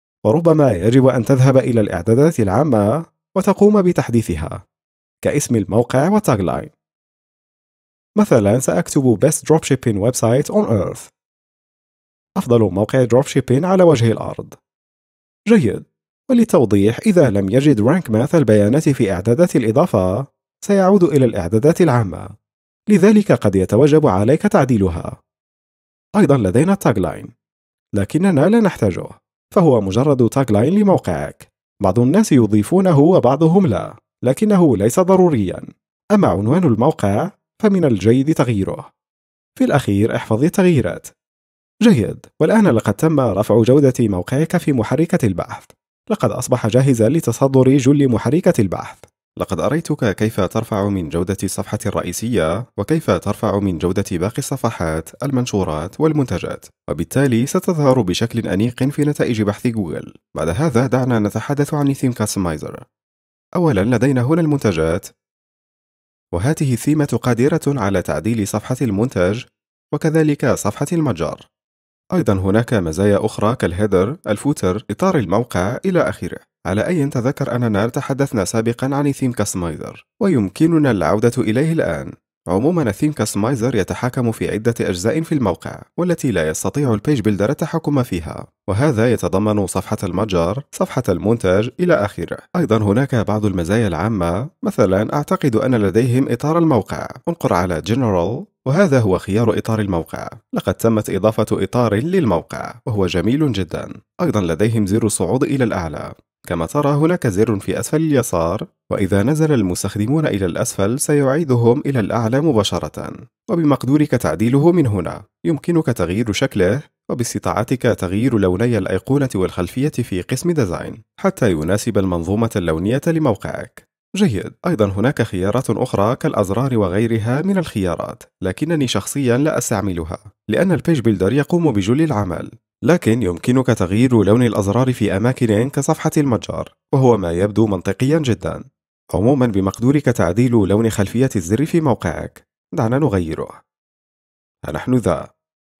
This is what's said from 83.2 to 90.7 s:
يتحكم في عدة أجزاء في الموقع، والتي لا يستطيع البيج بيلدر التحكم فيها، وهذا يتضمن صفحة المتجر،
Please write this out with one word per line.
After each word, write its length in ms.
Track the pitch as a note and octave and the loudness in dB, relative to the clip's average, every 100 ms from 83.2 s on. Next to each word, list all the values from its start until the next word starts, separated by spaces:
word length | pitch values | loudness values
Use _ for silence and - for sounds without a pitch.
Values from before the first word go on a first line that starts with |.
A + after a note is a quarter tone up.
| G#2+ G2+ A2 C3+ A#2+ A#2 | -4 -2 -2 -2 -2 -2
يتحكم 560 | F2+ F#2 B2+ C3 A#2+ | -4 -4 -4 -2 -4
في 200 | A2 E2+ | -2 -4
عدة 220 | A2 A2+ A#2 | -2 -2 -2
أجزاء 420 | F#2+ F2+ G#2 D3+ | -2 -2 -2 -2
في 100 | D#3+ | -2
الموقع، 500 | D3+ G#2 E2+ - - - - | -2 -2 -4 -8 -16 -12 -4
والتي 340 | F3 E3+ C#3 | -2 -2 -2
لا 180 | F#2 D#2 | 0 -2
يستطيع 440 | D#2 - C#3+ C#3+ | -2 -4 -2 0
البيج 280 | G#2+ D3 C#3+ | 0 0 0
بيلدر 280 | G2+ G2 G#2 | 0 0 -2
التحكم 540 | D3+ E3 E3 - C#3+ | -2 -4 -4 -2 -2
فيها، 440 | B2 E2+ D#2 - - _ - | -2 -4 -8 -12 -14 _ -4
وهذا 440 | G2 D3+ G#2+ A#2+ | 0 0 2 2
يتضمن 540 | G#2+ F2 F#2 G#2+ G#2+ F#2+ | 0 0 0 0 0 -2
صفحة 300 | F#2+ - G#2+ | -4 -6 -6
المتجر، 600 | F#2+ F2 A2 F2+ E2 A#2+ - | -4 -4 -2 0 0 -4 -8